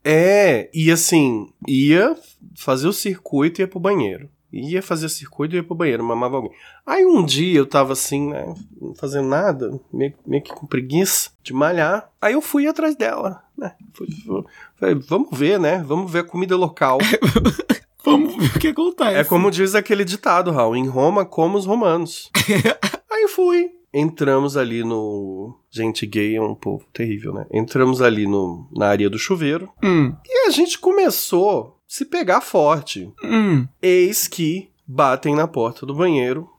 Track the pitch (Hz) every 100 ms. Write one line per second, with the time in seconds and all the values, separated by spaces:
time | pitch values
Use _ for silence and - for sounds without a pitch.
0 | 147 156 180 202 196 120 95 165 156 165
1 | - 170 135 113 101 - - 135 143 165
2 | 240 320 - _ - - - 131 156 202
3 | 208 185 - 139 156 170 185 185 190 196
4 | 104 92 143 _ _ - 139 185 190 165
5 | 156 - 143 - 156 175 165 170 165 117
6 | 117 117 123 135 110 - - - - 359
7 | 370 302 160 131 180 165 135 147 131 135
8 | - 143 143 143 - 170 208 - - -
9 | 143 143 135 143 196 139 120 135 _ 123
10 | 139 - - 139 - - 147 131 127 156
11 | 190 - - _ - 131 151 175 156 208
12 | - - 208 277 302 285 294 311 311 302
13 | 220 - 190 185 _ - 185 - - -
14 | - - 220 98 - - - - - 151
15 | - 180 294 131 147 202 151 185 143 160
16 | 190 170 170 175 185 185 175 - 139 131
17 | 220 - 170 - 247 - - - _ _
18 | - 294 302 - 147 147 311 302 339 359
19 | 240 147 147 175 196 170 190 208 202 202
20 | 196 202 185 180 180 147 113 123 131 127
21 | 147 202 180 - 160 202 190 226 202 165
22 | 165 - - - - 196 226 - 196 -
23 | - 440 415 - 359 349 349 - _ 143
24 | 160 160 139 135 143 139 123 117 117 113
25 | 107 104 98 95 107 - _ - 113 110
26 | 107 107 104 110 107 110 98 101 _ -
27 | 117 107 107 101 104 110 113 131 127 127
28 | 123 107 101 101 92 85 - - 101 101
29 | 101 110 - 185 147 160 190 - 202 175
30 | 131 - - 508 466 285 339 - 370 392
31 | 349 - - 175 202 160 113 _ - -
32 | 285 349 202 208 - - 147 160 143 101
33 | 92 - - 220 208 147 127 _ 185 180
34 | 180 - - - 160 180 190 _ - 131
35 | 139 127 151 147 160 147 113 - 131 143
36 | 180 147 123 135 175